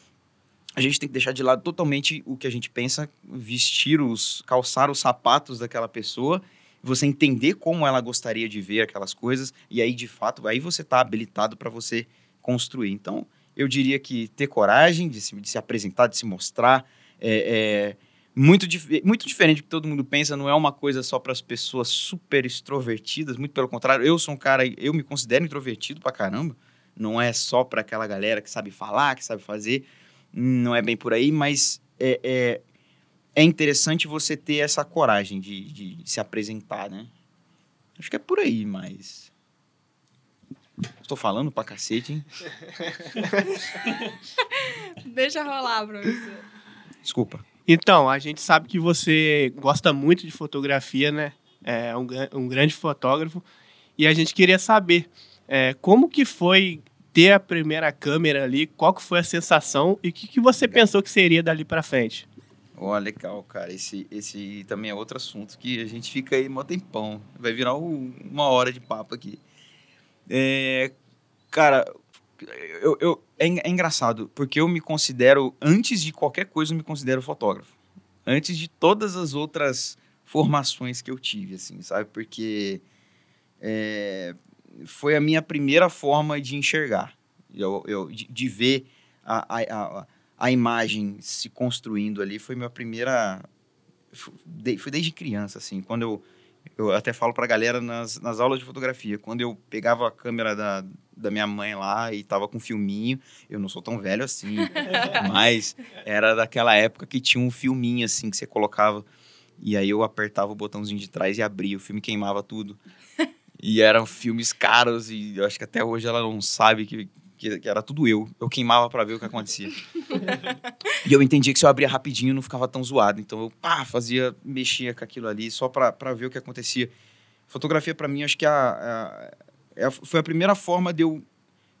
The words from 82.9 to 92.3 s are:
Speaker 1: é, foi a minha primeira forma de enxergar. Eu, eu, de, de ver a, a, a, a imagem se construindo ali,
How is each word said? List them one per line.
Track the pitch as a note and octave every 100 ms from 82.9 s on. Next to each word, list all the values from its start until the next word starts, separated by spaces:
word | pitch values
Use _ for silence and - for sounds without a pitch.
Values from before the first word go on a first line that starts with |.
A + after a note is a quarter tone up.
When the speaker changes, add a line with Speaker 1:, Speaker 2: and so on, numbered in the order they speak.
| _ _ _ _ _ _ _
Speaker 1:
é, | A2 A2 G#2+ G#2+ G2+ F#2+ F2 F2 _ _ _ - -
foi | - C#3+ D3+
a |
minha | D3+ D#3
primeira | D#3 D3 C#3 D#3 F3+
forma | - C#3+ D3 D3+ D3
de | B2+ C#3+
enxergar. | C#3 D#3 C#3+ F#2+ - _ _ _ _
Eu, | F#2+ F#2+ G2 -
eu, | G2+ D#2
de, | G#2+ -
de | B2 B2+
ver | G2 B2 C3+ C3 _ _ _
a, | - A2 - A#2
a, |
a, | - G#2+ - G2 - _ _ -
a | B2+
imagem | B2+ A#2 A#2 A2+ G#2+ G2+ G2+
se | - - G#2+
construindo | - B2 A#2+ A2+ G#2+ G#2 G#2
ali, | G2